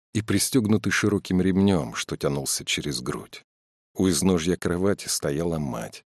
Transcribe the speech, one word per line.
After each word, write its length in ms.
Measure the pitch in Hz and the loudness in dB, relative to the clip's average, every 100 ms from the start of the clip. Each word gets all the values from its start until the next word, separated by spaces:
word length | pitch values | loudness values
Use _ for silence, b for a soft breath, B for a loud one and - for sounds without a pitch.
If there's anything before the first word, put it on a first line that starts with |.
| _ | _
и 80 | 110 | -4
пристёгнутый 680 | 110 98 - 135 104 107 101 | 0 0 2 2 2 2 2
широким 500 | - 104 101 - 92 | 0 2 0 0 2
ремнём, 520 | 92 92 101 90 62 - | 4 4 4 4 0 -6
что 220 | - 76 | -8 -4
тянулся 480 | 76 71 67 - - | -2 -2 -4 -4 -4
через 360 | - 76 62 | -4 -4 -6
грудь. 420 | 64 60 - - _ _ _ _ _ - | -6 -8 -10 -20 _ _ _ _ _ 0
У 120 | 95 | 2
изножья 480 | 82 92 90 82 85 | 2 2 2 0 -2
кровати 520 | 87 87 98 98 - | -2 0 0 0 -4
стояла 520 | - 73 71 85 80 | -4 -2 -2 -2 -2
мать, 440 | 69 57 55 - | -4 -6 -10 -14